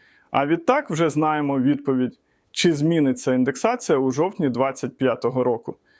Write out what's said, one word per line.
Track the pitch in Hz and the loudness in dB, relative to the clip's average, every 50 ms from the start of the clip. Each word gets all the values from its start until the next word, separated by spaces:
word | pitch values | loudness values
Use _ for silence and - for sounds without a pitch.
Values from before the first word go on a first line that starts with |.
| _ _ _ _ _ _ | _ _ _ _ _ _
А | - 131 139 | -2 0 0
відтак | 147 165 165 165 - 254 294 294 - | 2 0 0 2 2 0 0 0 -2
вже | 165 151 170 156 | -2 0 0 0
знаємо | 139 151 160 156 151 151 147 143 139 135 | 2 0 0 0 0 0 -2 0 0 0
відповідь, | 123 139 147 139 - 139 135 127 127 123 - - _ _ _ _ _ _ | 2 2 0 0 0 -2 0 0 0 -2 -4 -8 _ _ _ _ _ _
чи | - - - 175 160 | -6 0 0 2 2
зміниться | 143 147 160 170 165 147 135 127 123 - 139 127 | 2 2 2 2 2 2 2 0 0 0 0 0
індексація | 127 127 135 135 - - 226 247 240 - - 160 135 | 2 2 0 0 0 0 0 0 -2 0 0 0 2
у | 135 131 | 2 0
жовтні | 127 139 165 196 214 - 165 135 | 0 0 -2 -2 -2 -2 -2 -2
двадцять | 117 120 135 135 135 - - 123 - - | 0 0 0 -2 -2 -4 -8 -8 -4 -2
п'ятого | 135 127 113 - - 120 120 127 123 | 0 0 0 0 -2 -2 -2 -2 0
року. | 123 117 110 - - - - _ _ _ _ | -2 -2 -2 -6 -10 -14 -14 _ _ _ _